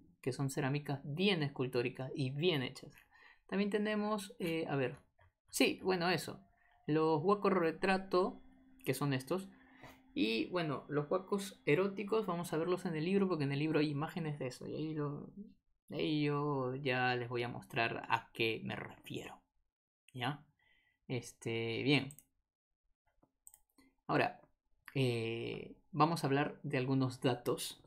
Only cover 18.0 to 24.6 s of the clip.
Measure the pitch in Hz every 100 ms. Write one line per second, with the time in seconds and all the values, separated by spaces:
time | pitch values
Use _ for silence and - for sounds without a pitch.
18 | - 117 - - 113 110 131 110 - -
19 | - - - - _ _ _ _ _ _
20 | _ 123 123 147 - _ _ _ _ _
21 | - 123 - - 113 113 113 113 123 143
22 | 139 - _ _ _ _ _ _ _ _
23 | _ _ _ _ - - _ _ _ _
24 | - 151 - - - _